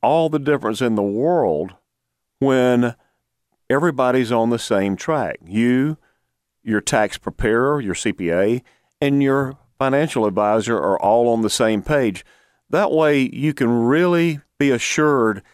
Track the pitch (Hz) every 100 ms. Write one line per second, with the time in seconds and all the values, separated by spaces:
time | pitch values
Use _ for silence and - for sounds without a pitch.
0 | 113 160 160 151 139 143 113 110 123 110
1 | 101 104 151 175 110 76 92 - _ _
2 | _ _ _ - 135 131 127 123 120 117
3 | _ _ _ _ _ _ - 135 170 131
4 | 127 127 117 117 113 117 - 104 98 95
5 | - 156 98 - 82 104 120 127 143 156
6 | _ _ _ _ _ _ - 104 - 113
7 | 104 - - - 110 117 131 147 107 90
8 | 110 95 87 85 101 123 - _ _ -
9 | 143 143 139 135 135 135 _ - 131 139
10 | 156 - 107 95 104 110 107 110 78 98
11 | 101 113 120 117 110 - 113 107 - 151
12 | 117 90 - _ _ _ _ 160 202 156
13 | 156 147 131 - 151 143 117 120 117 151
14 | 180 175 170 147 - - 143 120 - -
15 | 151 139 110 101 -